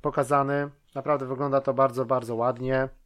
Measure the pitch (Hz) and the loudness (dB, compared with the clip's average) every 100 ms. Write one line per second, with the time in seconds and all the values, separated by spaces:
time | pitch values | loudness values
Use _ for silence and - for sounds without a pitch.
0 | 147 143 127 143 139 143 143 - _ 139 | -2 -2 2 2 2 0 -4 -10 _ -8
1 | 139 147 127 131 143 139 135 127 135 123 | -2 -2 -2 -4 0 0 0 2 2 2
2 | 120 127 117 113 120 120 127 131 135 - | 0 -2 0 0 0 0 -2 0 -2 -8